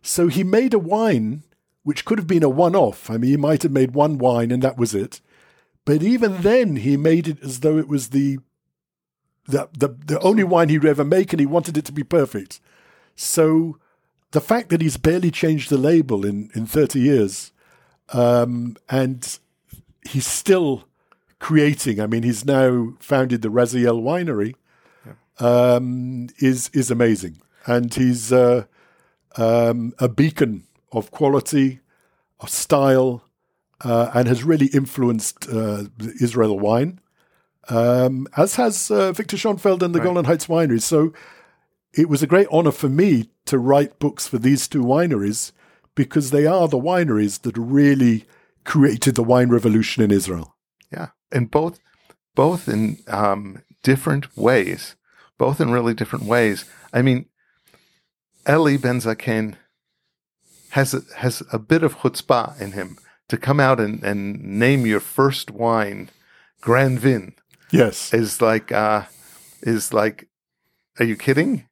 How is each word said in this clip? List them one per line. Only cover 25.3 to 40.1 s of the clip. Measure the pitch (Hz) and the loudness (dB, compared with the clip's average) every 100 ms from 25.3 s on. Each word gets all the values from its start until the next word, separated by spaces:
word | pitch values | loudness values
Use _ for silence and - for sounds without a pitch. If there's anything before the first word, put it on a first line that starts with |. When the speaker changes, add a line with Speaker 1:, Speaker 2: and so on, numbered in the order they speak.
| - 120 123 123 123 | -2 2 4 4 2
Speaker 1:
um, | 127 127 123 127 123 _ | 0 -6 -6 -8 -12 _
is, | 135 127 - | 0 0 -2
is | 139 120 | -4 -2
amazing. | 117 117 101 90 78 _ _ - | 2 2 0 -4 -16 _ _ -2
And | 120 120 | -2 -2
he's, | 131 127 123 110 | 0 0 0 0
uh, | 127 123 123 104 _ _ _ _ _ _ - | 4 4 2 -2 _ _ _ _ _ _ -2
um, | 113 117 117 120 117 - | 0 2 2 -2 -6 -4
a | 127 | -4
beacon | 110 156 156 131 101 _ _ _ | 2 0 2 -2 -2 _ _ _
of | 113 - | -8 -8
quality, | - 143 139 - 147 135 127 _ _ _ _ _ _ | -2 0 0 0 0 0 -2 _ _ _ _ _ _
of | - | -10
style, | - - 147 139 131 131 120 _ _ _ _ _ _ | -10 0 2 4 4 2 -2 _ _ _ _ _ _
uh, | 117 117 117 | -2 0 0
and | 120 123 | 0 2
has | 120 | 0
really | 147 156 139 | 2 2 4
influenced, | 143 135 - 120 113 - - - | 2 -2 -2 -2 -2 -6 -10 -8
uh, | 113 110 104 101 113 | -4 -4 -6 -10 -12
the | 110 - | -14 -4
Israel | 120 120 110 98 | -2 2 0 2
wine, | 104 117 156 180 _ _ _ _ _ _ - | 0 0 -2 -6 _ _ _ _ _ _ -4
um, | 117 117 123 131 131 135 - | 0 2 2 2 -2 -6 0
as | 190 - | 0 2
has, | 240 - - | -2 -2 -2
uh, | 208 190 | 0 0
Victor | 175 214 202 | -2 -6 -4
Schonfeld | 220 196 202 185 | -4 0 0 0
and | 180 170 | 0 0
the | |
Speaker 2:
Right. | |
Speaker 1:
Golan | 180 | 0